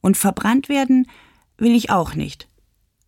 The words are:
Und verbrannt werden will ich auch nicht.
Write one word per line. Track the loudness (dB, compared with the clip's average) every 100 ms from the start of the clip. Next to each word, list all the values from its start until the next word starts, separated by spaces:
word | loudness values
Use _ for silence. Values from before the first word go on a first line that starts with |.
Und | 2 2
verbrannt | 0 -2 -2 -2 -2
werden | -4 2 2 0 -8 _ _ _ _
will | 2
ich | 2 2
auch | -2 -2
nicht. | -6 -10 -12 -20 _ _ _ _ _